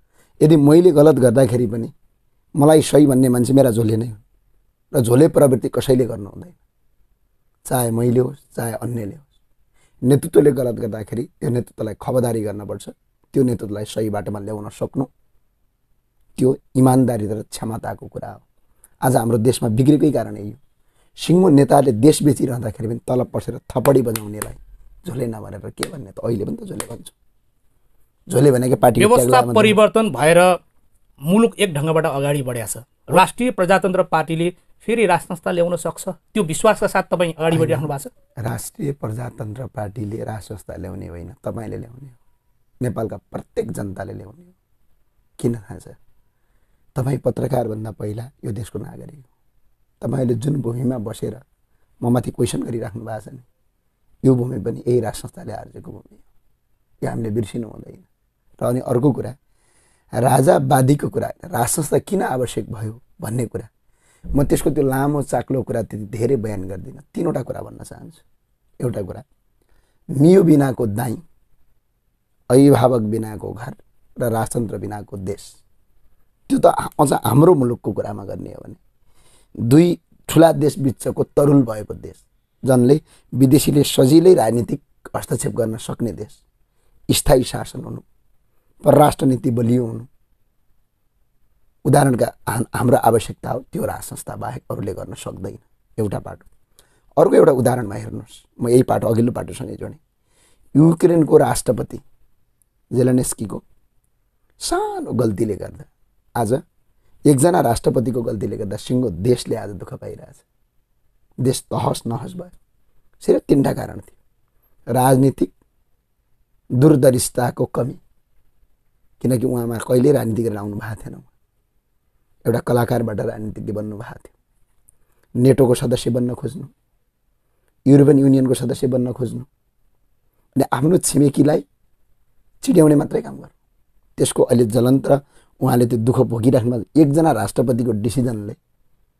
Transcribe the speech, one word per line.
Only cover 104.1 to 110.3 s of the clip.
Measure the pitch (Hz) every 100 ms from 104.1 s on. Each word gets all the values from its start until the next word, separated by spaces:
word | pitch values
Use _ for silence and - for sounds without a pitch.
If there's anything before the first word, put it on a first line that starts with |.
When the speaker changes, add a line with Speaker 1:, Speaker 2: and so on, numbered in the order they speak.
| _ _ _ _ -
Speaker 1:
सानो | - 359 427 392 294
गल्तीले | 117 113 101 110 92
गर्दा | - - - _ _ _ _ 120
आज, | 107 139 - _ _ _ _ - 143
एकजना | 135 165 180
राष्ट्रपतिको | 117 113 156 127 117 120
गल्तीले | 117 110 104 107
गर्दा | 98 104
सिङ्गो | - 127 123
देशले | 85 113 123 - 113
आज | 104
दुःख | 92 -
पाइरहेछ। | 135 104 - -